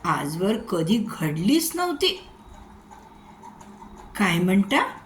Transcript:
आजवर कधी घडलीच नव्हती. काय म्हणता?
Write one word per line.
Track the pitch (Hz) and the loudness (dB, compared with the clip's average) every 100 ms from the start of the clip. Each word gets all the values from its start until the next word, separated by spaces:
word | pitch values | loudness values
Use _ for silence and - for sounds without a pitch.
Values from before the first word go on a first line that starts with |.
आजवर | 175 143 139 160 190 214 | -2 -2 -2 0 0 0
कधी | - 165 160 233 202 - | -2 -2 2 2 0 -2
घडलीच | 156 151 185 302 - 339 | -2 0 2 4 2 -2
नव्हती. | 359 302 370 - - - - - - - - - - - - - - - - - - - - - | -2 0 -2 -2 -10 -20 -20 -20 -20 -20 -20 -20 -20 -20 -20 -20 -20 -20 -20 -20 -20 -20 -12 -2
काय | 196 170 | 0 2
म्हणता? | 180 190 196 277 - - | 4 4 4 2 0 -4